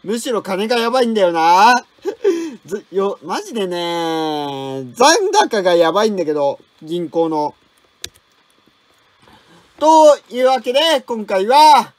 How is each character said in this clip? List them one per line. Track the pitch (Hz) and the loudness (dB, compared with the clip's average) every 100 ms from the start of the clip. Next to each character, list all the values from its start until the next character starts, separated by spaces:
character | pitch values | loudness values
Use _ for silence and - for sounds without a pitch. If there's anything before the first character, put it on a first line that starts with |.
む | 165 226 | -6 -8
し | 277 | -4
ろ | 214 | -6
金 | 180 190 220 | -4 -6 -2
が | 240 | -2
や | 233 | 0
ば | 262 | 0
い | 240 | 0
ん | 220 | 0
だ | |
よ | 180 | 0
な。 | 165 165 - 233 247 - | 2 2 4 4 2 -2
<laughs> | _ 349 - 415 339 330 233 143 | _ -12 -4 -2 -2 -8 -14 -12
ず-、 | 196 _ | -12 _
よ、 | 185 196 - | -4 -4 -6
マ | 156 240 | -10 -10
ジ | 415 | -8
で | 233 190 | -8 -6
ね、 | 175 170 170 165 160 156 151 143 139 135 135 127 | -6 -6 -4 -4 -4 -4 -6 -8 -8 -10 -10 -12
残 | 120 269 349 392 | 0 2 2 0
高 | 403 - 214 | 0 0 -2
が | 185 170 | 0 2
や | 165 | 2
ば | 180 220 | 2 -2
い | |
ん | 196 | -2
だ | |
け | 156 | -4
ど、 | 147 143 - _ _ | -2 -4 -6 _ _
銀 | 156 175 165 | -10 -8 -6
行 | 170 165 | -4 -2
の。 | 156 147 _ _ _ _ _ - _ _ _ _ _ _ _ _ _ _ _ _ _ _ _ _ _ | -2 -6 _ _ _ _ _ -20 _ _ _ _ _ _ _ _ _ _ _ _ _ _ _ _ _
と | 294 320 302 277 _ | 4 6 6 4 _
い | 240 | -2
う | 262 | 0
わ | 262 | 0
け | 226 | 0
で、 | 262 330 285 - | 0 0 -2 -2
今 | 233 202 | -10 -4
回 | 196 202 | -4 2
は | 277 311 269 - | 6 6 6 2